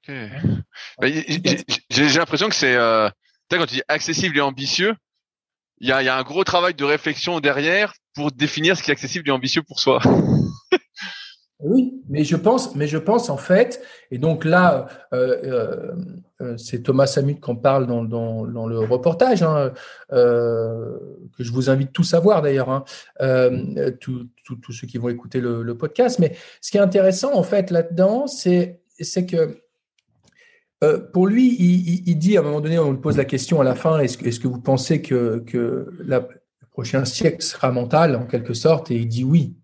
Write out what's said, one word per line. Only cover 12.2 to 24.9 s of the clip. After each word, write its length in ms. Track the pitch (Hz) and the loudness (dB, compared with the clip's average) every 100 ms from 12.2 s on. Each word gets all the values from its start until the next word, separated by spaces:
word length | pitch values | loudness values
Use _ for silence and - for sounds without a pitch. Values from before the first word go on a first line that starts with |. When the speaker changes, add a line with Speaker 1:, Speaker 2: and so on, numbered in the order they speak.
| 147 | 0
Speaker 2:
je 100 | 170 | 2
pense, 400 | 202 247 - 143 | 2 2 0 -4
mais 100 | 147 | -2
je 120 | 151 | -2
pense 320 | 156 233 233 | 0 0 0
en 80 | 139 | -6
fait, 440 | - 185 254 - - - _ | 2 4 4 0 -14 -20 _
et 60 | 127 | -2
donc 260 | 151 156 | -2 0
là, 440 | 160 175 180 139 123 - - | 2 6 6 2 -4 -16 -8
euh, 260 | 127 127 123 135 | -2 0 0 -2
euh, 500 | 127 110 - - - - - - _ | -2 -2 -6 -10 -10 -12 -14 -20 _
euh, 160 | 127 117 | -12 -10
c'est 260 | - 123 | -8 -8
Thomas 240 | 117 131 135 | 0 2 4
Samut 320 | 143 143 143 | 2 -2 -4
qu'on 160 | - 117 | -6 -2
parle 320 | 139 135 127 | 2 2 0
dans, 160 | 120 | -2
dans, 420 | 113 117 113 113 113 | -4 -4 -6 -6 -6
dans 220 | 117 113 | -6 -6
le 100 | 113 | -4
reportage, 640 | 110 127 165 165 254 214 | 0 0 0 2 2 4
hein, 300 | 165 151 135 127 - - - | 2 2 -2 -6 -20 -20 -4
euh, 840 | 131 123 120 117 113 113 113 110 127 139 - - _ | 2 4 4 0 -2 -2 -6 -8 -12 -14 -18 -20 _
que 60 | 120 | -6
je 60 | |
vous 160 | 123 131 | -2 2
invite 240 | 135 135 | 2 0
tous 200 | - 175 | -2 0
à 60 | 170 | 2
voir 220 | 175 196 | 4 2
d'ailleurs, 280 | 151 135 123 | 2 0 0
hein, 140 | 135 135 - - - | -4 -6 -20 -20 -4
euh, 720 | 135 127 127 127 - - 135 123 | 0 4 4 2 -6 -4 -4 -4
tout, 260 | - 127 120 _ | -10 -10 -10 _
tout, 140 | _ 120 | _ -16
tous 160 | - | -14
ceux 120 | 113 | -14
qui 120 | 117 | -12